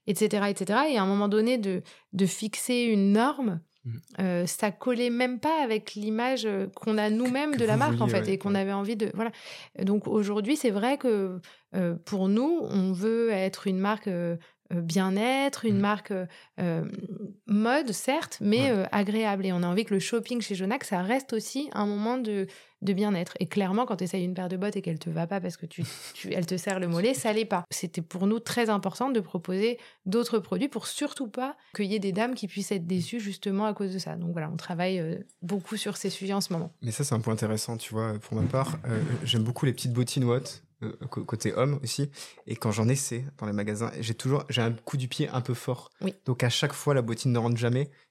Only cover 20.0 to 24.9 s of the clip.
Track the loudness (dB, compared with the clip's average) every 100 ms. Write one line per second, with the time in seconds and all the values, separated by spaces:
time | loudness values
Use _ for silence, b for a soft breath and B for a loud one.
20 | 2 -2 0 -4 -2 -2 -2 -2 -2 -2
21 | 2 0 0 -4 -2 -4 -4 -2 0 0
22 | 0 0 0 -2 -2 B B B -2 2
23 | 2 2 -2 -4 -2 0 2 2 0 0
24 | -2 -2 -2 -2 -4 -2 -2 -2 -4